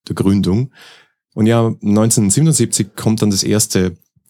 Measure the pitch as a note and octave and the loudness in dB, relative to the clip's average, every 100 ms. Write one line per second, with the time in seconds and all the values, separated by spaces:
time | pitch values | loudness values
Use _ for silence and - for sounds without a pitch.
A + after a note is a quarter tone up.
0 | - E2 F#2+ G2+ F2+ G#2 C3+ - - - | -8 -4 0 0 0 0 -2 -10 -20 -20
1 | _ _ _ G#2+ A2 A#2 A2+ G#2+ G#2 G#2 | _ _ _ -2 0 2 0 -2 0 2
2 | A2+ A2+ G2 A2+ D#3+ D3 A#2 - G#2 - | 2 2 0 2 2 2 0 -2 -6 -4
3 | A2 A2 G#2 F#2+ G#2+ G#2 - F#2+ F#2 F2 | -2 0 0 0 0 -2 0 -2 -2 -6
4 | _ _ | _ _